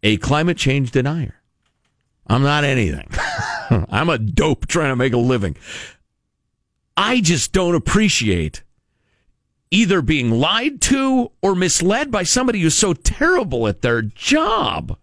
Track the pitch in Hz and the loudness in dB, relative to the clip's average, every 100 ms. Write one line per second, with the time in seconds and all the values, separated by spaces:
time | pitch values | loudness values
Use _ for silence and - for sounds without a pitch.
0 | 104 107 - 147 170 170 135 135 127 135 | 2 0 0 0 0 0 0 0 0 0
1 | 131 165 143 - _ _ _ _ _ _ | -2 -4 -8 -10 _ _ _ _ _ _
2 | _ _ - 123 139 147 143 131 98 85 | _ _ -2 0 2 2 0 0 0 -4
3 | - - - 719 855 - - 104 - 101 | -8 -6 -6 -6 -6 -8 0 0 0 -2
4 | 165 139 110 - 151 139 - 175 147 127 | -2 -2 -2 0 0 0 -2 -2 -2 0
5 | 131 120 120 127 98 69 - - - - | 0 2 2 0 -2 -6 -12 -16 -16 -20
6 | _ _ _ _ _ _ _ _ _ - | _ _ _ _ _ _ _ _ _ -4
7 | 208 254 170 165 - - 175 170 - 208 | 0 0 2 0 0 0 2 0 2 2
8 | 214 - 110 90 78 - - _ _ _ | 2 2 0 0 -2 -8 -20 _ _ _
9 | _ _ _ _ _ _ _ 190 220 190 | _ _ _ _ _ _ _ 0 2 2
10 | 123 156 120 113 151 214 277 277 - 269 | 2 0 2 2 2 0 -2 -2 0 0
11 | 269 262 240 _ 190 185 180 - 170 226 | 2 0 -2 _ 0 2 0 0 0 0
12 | 285 220 175 247 254 220 160 156 202 165 | 0 -2 0 0 0 2 0 2 0 2
13 | - - 311 359 202 127 110 - 127 117 | -2 2 2 2 0 0 0 0 0 0
14 | 110 - - 302 311 - 120 80 - - | -2 -6 0 2 2 0 -2 -4 -8 -12